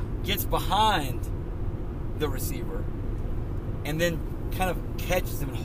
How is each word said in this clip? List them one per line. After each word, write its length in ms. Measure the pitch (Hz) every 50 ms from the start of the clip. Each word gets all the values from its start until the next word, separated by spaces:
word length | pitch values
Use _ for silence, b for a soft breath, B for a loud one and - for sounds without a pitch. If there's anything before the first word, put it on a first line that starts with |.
| - - - - -
Gets 220 | 180 190 - -
behind 760 | - 165 151 131 147 180 202 220 214 202 165 139 131 - - - - - - - - - - - - - - - - - - - - - -
the 100 | 151 -
receiver 560 | - - - - - - - - - - - - - - - - - - - - - - - - - - - - - - -
and 140 | 147 151 160
then 200 | 170 175 165 151 - - - - - - -
kind 160 | - 185 180
of 80 | 165 - - - - -
catches 440 | - - 180 180 175 - - -
him 80 | 143 135
and 80 | - - -